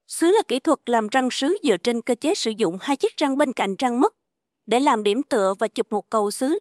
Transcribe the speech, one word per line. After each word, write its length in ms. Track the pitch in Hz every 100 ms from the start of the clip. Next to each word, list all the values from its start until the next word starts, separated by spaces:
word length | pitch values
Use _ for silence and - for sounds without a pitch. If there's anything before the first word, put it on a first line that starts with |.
| _
sứ 240 | - 330
là 120 | 427 -
kỹ 100 | 247
thuật 200 | - 277 -
làm 220 | 240 208
răng 200 | 262 254
sứ 280 | - 277 381
dựa 140 | 294 180
trên 240 | - 233
cơ 140 | -
chế 200 | 240 294
sử 160 | 403 247
dụng 280 | 214 196 185
hai 160 | - 277
chiếc 200 | 440 -
răng 200 | 294 269
bên 160 | 294
cạnh 220 | - 196 190
răng 220 | 262 240
mất 140 | 392 - _ _ _ _ -
để 140 | 226
làm 220 | 294 226
điểm 200 | 208 214
tựa 320 | 277 233 190 190
và 100 | 214
chụp 180 | - 214
một 200 | 208 -
cầu 200 | 226 208
sứ 280 | - 262 381